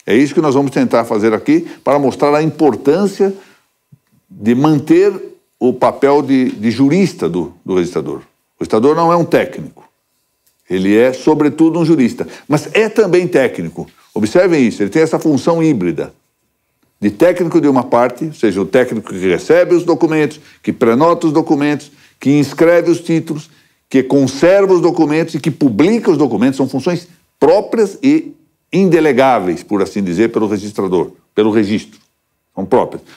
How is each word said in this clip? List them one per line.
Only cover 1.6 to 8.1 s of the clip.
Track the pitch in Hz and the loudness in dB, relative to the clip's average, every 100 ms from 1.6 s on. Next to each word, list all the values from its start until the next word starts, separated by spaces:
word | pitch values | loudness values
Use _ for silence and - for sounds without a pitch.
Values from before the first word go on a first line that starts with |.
| 165 - | -2 -8
para | - 143 | -2 0
mostrar | 135 - 147 | 0 0 0
a | 147 | 0
importância | 160 - 156 107 - 165 202 196 196 196 - _ _ _ _ _ _ _ _ | 0 0 0 0 0 0 0 -2 -2 -4 -14 _ _ _ _ _ _ _ _
de | 95 104 120 | -8 -2 2
manter | 151 151 - 165 202 196 - - _ - | 2 2 2 2 2 0 -8 -20 _ -4
o | 123 | -2
papel | 127 131 - 139 143 | 0 0 2 2 2
de, | 131 135 123 | 2 0 0
de | - 110 | -2 -4
jurista | 110 139 175 190 - 82 | 0 2 2 0 -2 -4
do, | 87 76 - - | -4 -6 -10 -4
do | 92 | -2
registrador. | 87 85 73 | -2 -4 -6